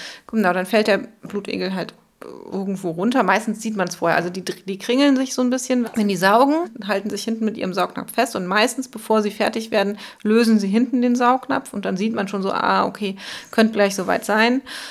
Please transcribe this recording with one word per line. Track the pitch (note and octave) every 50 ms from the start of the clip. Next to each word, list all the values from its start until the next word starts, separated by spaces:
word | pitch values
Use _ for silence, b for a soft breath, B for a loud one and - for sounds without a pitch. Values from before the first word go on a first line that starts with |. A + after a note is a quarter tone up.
| B B B B B -
Genau, | - A3 G3+ F3+ F3
dann | F#3 F#3
fällt | F#3+ - G#3+ G#3+ A3
der | G3 G3 - - - _
Blutegel | - - - G3+ G3 - - F#3+ F#3 F#3 F#3+
halt | F#3 - E3+ - _ _ _ _ _ - - - - - -
irgendwo | - F#3+ G3 G3 G3 F3+ G3 F3
runter. | D#3+ E3 F#3+ A#3 B3 C4 A3
Meistens | F#3 F#3+ G#3 A3 - G#3 - -
sieht | A3+ A3
man's | G3 F3+ F3+ -
vorher. | - - E3+ D#3 D#3
Also | E3+ F3+
die, | F3+ F#3+ F3+
die | - F3 - - F#3+ G3 F#3+
kringeln | - - A#3+ C4 C#4+ C#4+ C4+
sich | B3+ C4 B3+ -
so | -
ein | B3+ B3
bisschen, | B3 B3+ B3+ - B3+ B3 A#3 A3 -
wenn | A3+ G#3 G3+
die | G3 E3+
saugen, | F3+ F#3+ G#3 A#3 C4+ C#4 D4 D#4+ F4 - - - G3+
halten | G3 G#3 G3 G3 G#3
sich | G3+ G3+ -
hinten | A3+ A3+ A3 A3
mit | G#3+ G#3+ -
ihrem | - F#3+ F#3
Saugnapf | G3 F3+ F3+ - - - - -
fest | - A#3 - -
und | G3+ F#3
meistens, | F3+ F#3+ G#3+ G#3+ B3+ B3 - B3+ -
bevor | - A3 A3 - A3+ A3 G#3
sie | G#3
fertig | G3+ - G#3+ - A3+ A3+ A3+ A3+
werden, | A3 G#3 G3+ G3+ G#3 G3+ B B B B
lösen | - G#3 G#3+ A3+ A#3+ A3 A3 G#3+
sie | G3+ F#3+
hinten | G3 A3+ B3+ B3+ C4+ B3
den | A#3+ B3 B3
Saugnapf | B3 B3 A#3+ B3+ C4 - - C4+ C#4 C4+ - -
und | G3+ G3
dann | G3 G3 F3+
sieht | G3+ A3+ A3+
man | A3+ G3 F#3+
schon | - G3 F#3+
so, | G3
ah, | - - - - F#3+ F#3+ G3+
okay, | - G3 - G#3+ G3 F#3+ G3 B B B B B B
könnte | - - A3 A3 A3
gleich | G#3+ G3+ G3 G3
soweit | G3 F3+ F3+ F3+ E3+ -
sein. | - G3+ G#3+ A3 A#3+ B3 C4+ B B B B B B